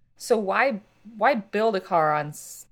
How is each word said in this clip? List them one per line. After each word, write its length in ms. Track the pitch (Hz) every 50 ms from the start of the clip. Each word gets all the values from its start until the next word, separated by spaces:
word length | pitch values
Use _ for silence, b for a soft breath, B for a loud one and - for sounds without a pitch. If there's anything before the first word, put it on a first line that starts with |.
| _ _ _
So 200 | - - - 233
why, 440 | 220 202 190 196 214 254 277 220 190 - _ _ _ - 214 233
why 200 | 208 214 269 294
build 400 | 214 - _ - 208 220 226 202
a 40 | 185
car 340 | - - 185 165 156 151 151
on, 140 | 151 147 151
s-, 380 | 151 - - - - - - _